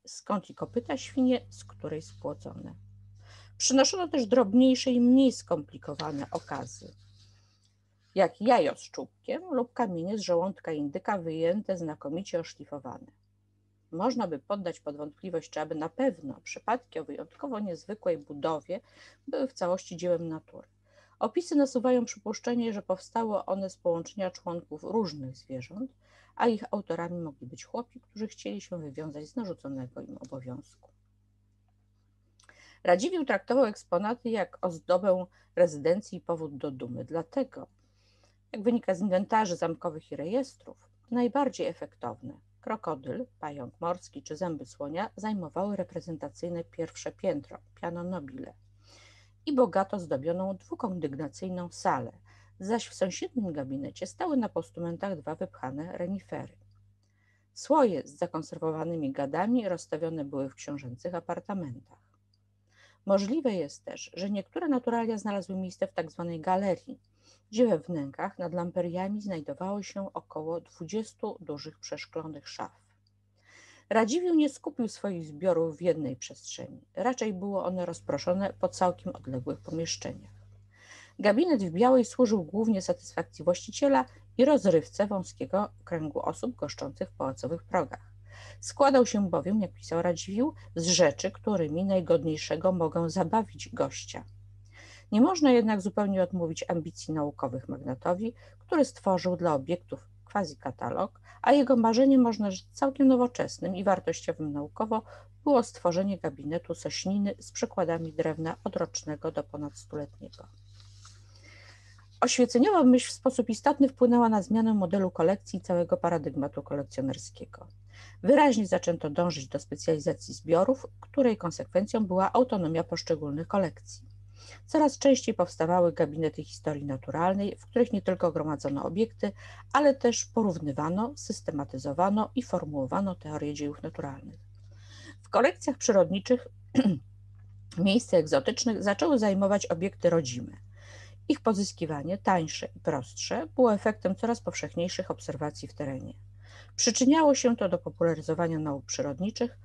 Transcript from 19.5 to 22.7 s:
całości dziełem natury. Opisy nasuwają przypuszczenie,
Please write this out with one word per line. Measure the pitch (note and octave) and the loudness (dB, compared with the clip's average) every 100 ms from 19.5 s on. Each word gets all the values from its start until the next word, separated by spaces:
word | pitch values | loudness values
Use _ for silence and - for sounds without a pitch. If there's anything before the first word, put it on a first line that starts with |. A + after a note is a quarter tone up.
całości | - F3 F#3 - E3+ | -2 -2 -2 -4 -4
dziełem | F3+ E3 E3 | 0 0 -2
natury. | D#3 _ - - _ _ _ _ - | -8 _ -20 -20 _ _ _ _ -6
Opisy | A#3 F4 - D4 | -2 -2 0 2
nasuwają | C#4 B3 B3+ B3 A#3+ | 2 2 2 2 0
przypuszczenie, | - G#3 A3 A#3+ A#3+ A3+ | -6 -8 -6 -2 -2 -2